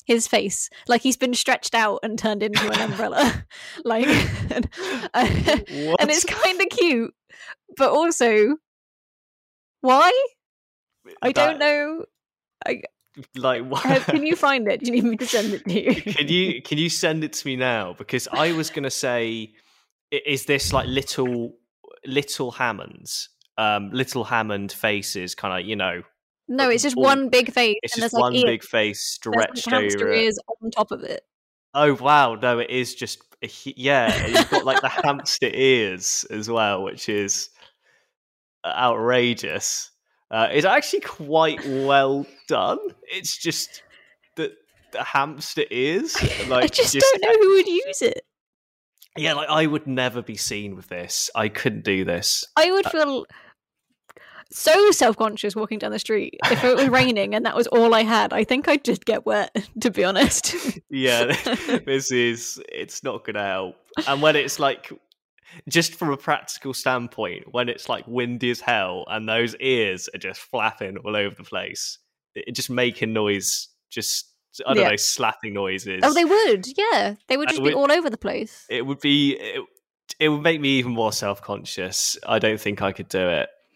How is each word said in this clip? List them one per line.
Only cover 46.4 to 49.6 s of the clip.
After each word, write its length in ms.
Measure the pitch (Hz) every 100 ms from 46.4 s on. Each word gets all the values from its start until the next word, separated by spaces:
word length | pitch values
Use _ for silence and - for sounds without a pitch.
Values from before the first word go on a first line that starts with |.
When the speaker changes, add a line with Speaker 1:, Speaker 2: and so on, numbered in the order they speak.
| 127
Speaker 2:
like, 160 | 123
Speaker 1:
I 20 | 123
just 240 | - 466
Speaker 2:
just 140 | - 539
Speaker 1:
don't 100 | 508
know 180 | 415 440 392
who 80 | 392
would 120 | 381
use 340 | 349 554 571
it. 220 | 240 - - _ _ _ _ _ _ _ _ -
Speaker 2:
Yeah, 180 | 160
like, 140 | 147 151
I 180 | 156